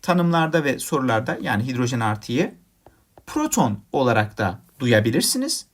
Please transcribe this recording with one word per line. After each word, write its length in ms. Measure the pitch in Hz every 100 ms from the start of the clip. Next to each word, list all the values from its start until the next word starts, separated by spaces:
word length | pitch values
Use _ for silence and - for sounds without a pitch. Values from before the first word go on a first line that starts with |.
tanımlarda 600 | - 180 170 165 160 160
ve 140 | 143 127
sorularda, 600 | - 151 131 110 123 170
yani 260 | 180 107 123
hidrojen 340 | 123 123 123
artıyı 540 | 110 107 - 120 214 - _ _ - _ _ - -
proton 580 | - 302 - 131 104 -
olarak 460 | 139 127 113 107 -
da 220 | 101 87 - _
duyabilirsiniz. 880 | 127 110 113 113 - 254 269 - -